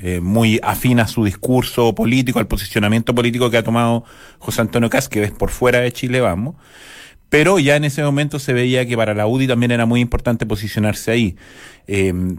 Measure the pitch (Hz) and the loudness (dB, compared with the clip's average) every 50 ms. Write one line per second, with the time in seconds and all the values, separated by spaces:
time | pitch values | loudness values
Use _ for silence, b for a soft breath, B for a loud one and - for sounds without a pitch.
0 | 104 90 90 87 85 92 104 113 117 110 107 110 - 104 107 - - 127 123 120 | -6 -6 -4 -4 -2 0 2 2 4 2 2 0 0 -2 -4 -2 0 2 2 2
1 | 113 - - 120 110 101 95 - - - 127 127 117 - - - 120 117 104 - | 2 0 0 0 0 0 -2 -2 -2 0 0 0 0 0 0 2 2 2 2 2
2 | 113 113 123 131 127 123 120 - 110 - 120 104 - - - 113 104 104 107 117 | 0 0 2 0 0 0 0 -2 -2 -2 -4 -6 -6 -4 -2 -2 0 2 2 0
3 | 113 - 117 120 120 120 117 120 123 120 110 117 113 - 113 117 117 117 117 117 | 0 0 0 0 0 0 0 0 0 2 2 0 0 0 0 0 2 2 0 -2
4 | - B B B B B B B B - - - 117 104 - 120 117 113 - 262 | -4 B B B B B B B B -6 -4 -2 -2 0 0 0 0 2 0 0
5 | - - - 107 104 104 104 - 104 98 - - 127 123 123 123 123 123 - - | -2 -2 -2 -2 -2 -2 -2 -4 -4 -4 -2 0 2 2 2 2 2 0 -4 -4
6 | - 123 123 127 123 101 85 92 110 147 180 B B B B B B B B B | -4 -2 0 0 0 0 0 -2 -4 -6 -8 B B B B B B B B B
7 | B B B B B - - 147 151 170 196 185 147 139 143 151 151 147 135 - | B B B B B 0 2 4 4 4 4 4 4 4 2 2 2 -2 -2 -2
8 | 147 147 139 143 151 143 156 143 135 - 127 123 123 123 127 127 127 120 120 113 | -2 0 0 0 -2 -2 -4 -6 -4 -2 0 0 2 2 2 0 0 0 0 -2
9 | 110 107 104 104 104 107 123 131 135 127 123 117 123 120 120 117 117 113 117 120 | 0 0 0 0 0 0 0 0 0 0 2 2 2 2 2 2 2 2 2 2
10 | 120 120 - - - 123 117 110 113 107 107 101 107 101 - 113 107 107 98 - | 0 0 -2 -2 -2 -2 -2 -2 -2 -4 -4 -4 -6 -4 -2 -2 0 0 -2 -2
11 | - 110 117 120 117 95 90 B B B B B B B B B B - 101 98 | -2 -2 0 0 0 0 -2 B B B B B B B B B B -6 -2 0
12 | 95 95 87 90 92 92 90 | 0 0 0 -2 -2 -4 -4